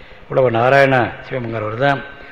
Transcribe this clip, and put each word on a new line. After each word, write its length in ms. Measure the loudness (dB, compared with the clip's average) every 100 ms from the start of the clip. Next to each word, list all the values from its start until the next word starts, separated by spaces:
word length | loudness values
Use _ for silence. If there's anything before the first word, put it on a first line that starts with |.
| -20 -20 -6
உழவர் 220 | 0 2
நாராயண 440 | 2 4 4 6 4 0 -6
சிவமங்கிறவர் 560 | -10 -8 -8 -6 -6 -2
தான் 220 | -2 -2 -6 -18 -20